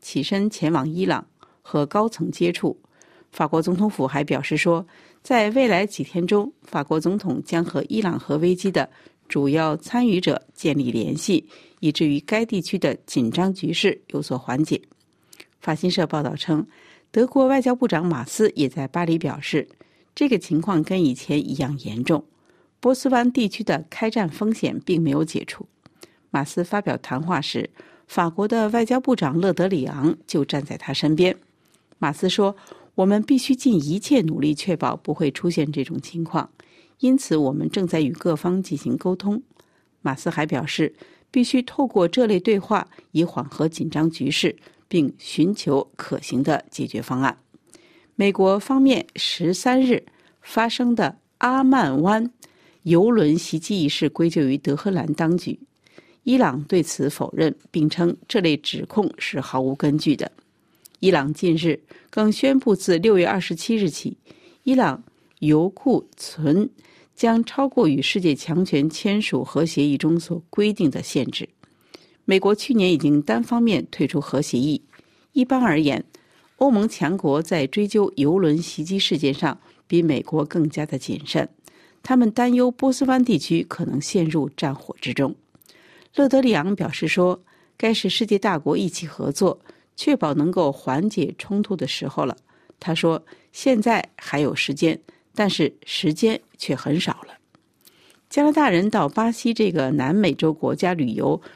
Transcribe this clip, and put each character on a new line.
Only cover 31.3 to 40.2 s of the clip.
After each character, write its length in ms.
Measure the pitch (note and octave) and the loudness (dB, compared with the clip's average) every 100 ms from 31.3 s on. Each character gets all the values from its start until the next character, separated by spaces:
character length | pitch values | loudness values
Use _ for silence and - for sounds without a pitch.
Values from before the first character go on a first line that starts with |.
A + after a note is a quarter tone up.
| - _ _ _ _ _ _ | 0 _ _ _ _ _ _
马 160 | D3+ | -4
斯 160 | D3 F#3 | -2 -2
说， 260 | - G3 G3 - - - | 2 0 -2 -14 -20 -8
“我 100 | - | 0
们 160 | F#3+ G#3 | 2 2
必 140 | G#3+ C4 | 2 0
须 160 | - | 2
尽 220 | B3+ C4+ | 0 2
一 240 | F#3 C#3 G3 | 2 0 -4
切 220 | - C#4 | 2 2
努 180 | D#3+ C#3 | 2 0
力 160 | D3+ | -2
确 220 | C#3+ - D#3 | -2 -2 -2
保 180 | B2+ | -2
不 180 | A#2+ - | -4 -6
会 160 | D#3 D3 | -2 -2
出 200 | - F3 | 0 -2
现 200 | E3 D3 | 0 -2
这 140 | C#3+ | -4
种 160 | C3 C#3 | -6 -8
情 220 | - E3+ | -8 -8
况， 260 | D#3+ D#3+ - _ _ _ _ _ | -4 -4 -6 _ _ _ _ _
因 180 | B3+ C4+ | 2 2
此 180 | - | 2
我 160 | D#3 C3+ | 0 2
们 180 | D3 D#3 | 0 -4
正 160 | G3+ | -4
在 140 | F3 D#3+ | -2 0
与 120 | C#3+ | 0
各 220 | E3 F3+ | -2 -2
方 300 | D3+ F3 F#3+ | -2 -2 -2
进 140 | F3+ C#3+ | -4 -6
行 200 | A#2+ B2+ | -4 -4
沟 160 | F#3 | -2
通。” 300 | F#3 G3+ G#3+ - _ _ _ _ _ | -2 -2 -4 -8 _ _ _ _ _
马 140 | C#3+ | -6
斯 140 | C3+ | -4